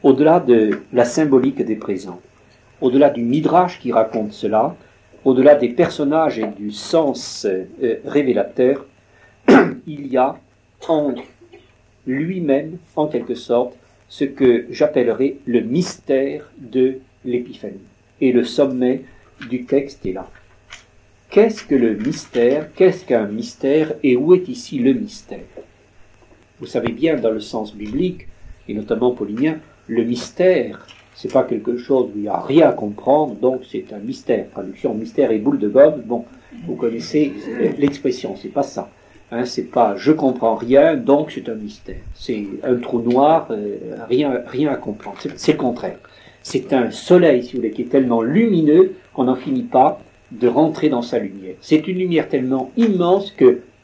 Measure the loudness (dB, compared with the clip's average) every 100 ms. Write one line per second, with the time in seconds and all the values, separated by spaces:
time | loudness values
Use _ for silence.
0 | 4 6 6 4 6 4 4 -2 -2 0
1 | 0 0 2 2 2 -2 -4 -4 -6 -8
2 | -8 -18 _ _ _ _ _ _ 0 4
3 | 4 2 -2 0 2 2 2 -4 -2 0
4 | 0 -2 -6 -6 -2 0 -2 -4 _ _
5 | _ -4 0 6 6 6 4 0 0 0
6 | 0 2 0 -2 -6 -6 -10 -10 -2 0
7 | 0 -4 -10 -6 -4 -4 -6 -4 -4 -2
8 | -2 0 2 0 -2 0 0 0 -8 _
9 | _ _ _ _ 6 6 6 -4 -14 -14
10 | -4 0 0 -2 _ _ _ _ -2 0
11 | 0 -6 -12 _ -20 -20 _ _ _ _
12 | -6 -4 -4 -4 0 0 -2 -14 _ -4
13 | -2 -4 -6 -10 -2 0 0 -8 _ _
14 | _ -6 -6 2 4 4 -2 -2 0 2
15 | 0 0 -2 -4 -2 -2 0 -2 -4 -8
16 | -2 -2 0 -6 -14 -20 -6 0 0 -2
17 | _ _ -6 -6 -6 -14 -14 -16 -20 _
18 | _ _ 2 2 0 0 0 2 -2 -2
19 | -8 -20 _ _ -10 -8 -2 -2 -2 -10
20 | -10 -10 -12 -20 _ _ _ -20 _ _
21 | _ _ _ 2 2 0 -2 2 2 0
22 | -4 -6 -6 2 2 2 -4 2 2 2
23 | -2 0 0 -6 -10 -4 0 2 0 0
24 | 2 2 4 4 4 -12 -10 0 2 2
25 | -4 -12 -18 -18 -16 -20 -20 _ _ _
26 | -20 _ _ _ _ _ -6 -4 -4 -2
27 | -2 0 -2 -2 -6 -8 -10 -10 -8 -4
28 | -4 -6 -18 -20 -20 -18 -10 -10 -4 0
29 | 0 0 -8 -2 -2 -2 -14 _ -4 -2
30 | -2 -4 -8 0 2 2 -2 -10 -20 -20
31 | _ -14 0 0 0 -4 -4 -6 0 0
32 | 0 -4 -4 -4 2 4 4 2 -6 -4
33 | 2 2 2 0 0 0 -8 -12 -12 -12
34 | -12 -10 -2 -2 -2 -12 -12 -6 -6 -4
35 | -6 0 0 2 0 0 2 6 6 4
36 | -6 -6 -8 -20 _ -16 -10 -4 -4 -4
37 | -4 0 0 -4 -10 -4 -2 0 -2 0
38 | -4 -4 -8 -10 -6 -4 -4 -8 -12 _
39 | _ -20 _ -6 -6 -6 -4 0 0 2
40 | 0 2 0 0 -2 -2 2 4 4 2
41 | 2 2 0 -10 -10 -10 -12 -16 -16 -14
42 | -14 -14 -8 -8 -8 -8 -2 -2 -2 -4
43 | 0 4 4 2 0 -6 -6 -8 -10 -12
44 | -2 0 0 -4 -6 -4 -2 -2 -8 -12
45 | -14 -12 -12 -4 0 0 -2 -4 -8 -10
46 | -20 -20 -20 _ -6 -6 0 0 0 -4
47 | 4 6 6 4 0 -6 -6 -6 0 2
48 | 2 2 2 2 4 4 6 6 6 2
49 | _ -2 0 0 -2 -4 2 4 4 2
50 | -14 _ _ 0 2 4 2 2 -2 -2
51 | -2 -4 -4 -10 -14 -16 0 0 0 -4
52 | 0 0 0 -4 -2 -4 -4 0 0 2
53 | 2 2 0 4 4 4 -6 _